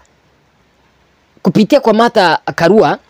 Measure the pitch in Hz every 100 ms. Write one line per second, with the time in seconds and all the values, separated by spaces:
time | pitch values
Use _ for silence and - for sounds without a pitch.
0 | _ _ _ _ _ _ _ _ _ _
1 | _ _ _ _ 196 190 208 285 - 220
2 | 233 - 175 156 - - 170 214 147 185